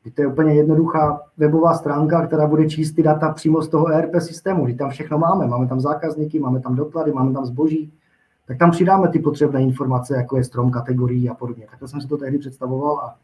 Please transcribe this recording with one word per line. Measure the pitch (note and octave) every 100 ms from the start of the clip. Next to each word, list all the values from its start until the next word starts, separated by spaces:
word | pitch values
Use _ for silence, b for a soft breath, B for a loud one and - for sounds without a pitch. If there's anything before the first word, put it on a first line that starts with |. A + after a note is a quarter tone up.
Vždyť | A#2 -
to |
je | C#3+
úplně | C3+ D#3
jednoduchá | D3+ D#3 D#3 E3 D#3 D3+ - - -
webová | D3+ D#3+ E3
stránka, | E3 D3 C#3+ D#3 E3+ E3
která | D#3 D3+
bude | D#3 D#3
číst | D#3 D#3
ty | -
data | D#3 D#3 D#3+
přímo | D#3 D#3+ D#3
z | -
toho | D3 D#3+
E | D#3
R | -
P | F3
systému. | D#3+ - F#3+ F3+
Vždyť | B2 A#2+
tam | C3+
všechno | - D3+ D3+
máme. | E3 F#3+ B2
Máme | B2 B2+
tam | C3
zákazníky, | C#3+ D3+ D#3+ D3+ D3+ D#3+
máme | C3 B2+
tam | B2 B2+
doklady, | D3+ E3 D3+
máme | C3 C3
tam | C3 B2+
zboží. | B2 D#3 D#3 D#3 _ _ _ _ _ -
Tak | B2+
tam | E3+
přidáme | E3+ F#3 F#3+ F3
ty | -
potřebné | C#3 - D3 C3+
informace, | C3 B2+ C3 B2+ - C3+
jako | B2 C3
je |
strom | A#2+ B2 B2
kategorií | B2 B2+ B2 B2 B2 B2
a |
podobně. | A#2+ B2 A#2+ A2
Takhle | - C3+
jsem | C#3+
si | C3+
to | C#3+
tehdy | C3+ C#3+
představoval | C#3 C3 B2+ C3 D3 D3
a | - -